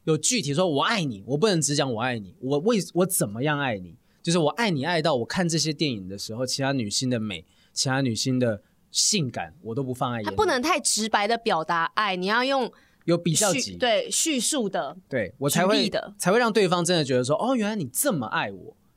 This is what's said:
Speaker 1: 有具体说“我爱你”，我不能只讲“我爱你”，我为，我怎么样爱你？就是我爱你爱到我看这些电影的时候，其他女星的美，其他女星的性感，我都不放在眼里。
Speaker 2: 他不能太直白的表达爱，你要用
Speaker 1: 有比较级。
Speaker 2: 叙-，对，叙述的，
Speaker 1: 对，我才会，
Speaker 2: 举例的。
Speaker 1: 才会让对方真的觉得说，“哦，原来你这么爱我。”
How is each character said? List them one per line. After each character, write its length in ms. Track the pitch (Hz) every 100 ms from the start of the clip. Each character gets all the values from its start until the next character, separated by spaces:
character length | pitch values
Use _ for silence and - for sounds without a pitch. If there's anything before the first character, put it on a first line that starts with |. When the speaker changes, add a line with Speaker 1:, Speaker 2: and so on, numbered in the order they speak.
| 160
Speaker 1:
有 120 | 156
具 240 | - 247
体 120 | 143
说 160 | 143 185
“我 140 | 139
爱 200 | 180 226
你”， 200 | 147 98 107
我 100 | 147
不 100 | 220
能 100 | 170
只 160 | 143 147
讲 160 | 135
“我 100 | 107
爱 160 | 127 117
你”， 160 | 95 -
我 200 | 131 143
为， 180 | 196 220 -
我 120 | 170 185
怎 220 | - 123
么 160 | 110
样 160 | 151 143
爱 180 | 139 101
你？ 180 | 87 - _ _
就 100 | 170
是 60 | 175
我 120 | 147
爱 180 | - 226
你 160 | 147 151
爱 160 | 170
到 140 | 160 131
我 100 | 113
看 240 | - 170
这 80 | 165
些 160 | 156
电 180 | 151 151
影 160 | 107 92
的 100 | 101
时 180 | - 110
候， 100 | 127
其 160 | -
他 100 | 135
女 180 | 139 104
星 200 | - 127
的 100 | 120
美， 240 | 107 82 - _ _
其 160 | - 135
他 120 | 131
女 120 | 131
星 240 | 107 131 127
的 240 | 120 104 - _ _
性 380 | - - 202 127
感， 260 | 101 82 -
我 120 | 110 113
都 80 |
不 100 | 131
放 180 | 123 131
在 80 | 117
眼 40 |
里。 60 | 104
Speaker 2:
他 20 |
不 140 | 98 381
能 160 | 262
太 180 | 302 330
直 300 | - 208 220
白 180 | 220 208
的 80 | 233
表 260 | 226 170
达 280 | 160 170 165 -
爱， 200 | 208 185
你 120 | 185
要 160 | 226
用 280 | 262 277 226 - _ _ -
Speaker 1:
有 120 | 170
比 160 | 170
较 180 | 156 208
级。 80 | 269
Speaker 2:
叙-， 180 | 208 175
对， 340 | 247 202 -
叙 280 | - 330 262
述 300 | - 294 202
的， 260 | 190 143 180 -
Speaker 1:
对， 240 | 127 95 -
我 100 | 139
才 160 | 165 190
会， 120 | 277
Speaker 2:
举 60 | 214
例 40 |
的。 240 | - - -
Speaker 1:
才 120 | 175
会 60 | 226
让 160 | 233
对 140 | 214 185
方 180 | 180 165
真 100 | 175
的 80 |
觉 140 | 135 127
得 60 |
说 120 | 127 151
，“哦， 120 | 226 262
原 120 | 208
来 80 | 220
你 100 | 127
这 280 | - 285
么 140 | 165 110
爱 240 | 165 117
我。” 260 | 95 - - _